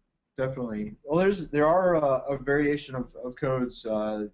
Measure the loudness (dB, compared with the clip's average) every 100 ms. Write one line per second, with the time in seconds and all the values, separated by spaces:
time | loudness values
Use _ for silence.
0 | _ _ _ -6 -4 -4 -6 -6 -6 -8
1 | -2 2 2 0 -2 2 4 6 4 4
2 | 2 0 -2 -4 0 2 2 0 -4 -8
3 | -8 -10 -12 -4 -2 0 -2 -4 -4 -2
4 | -2 -4 -6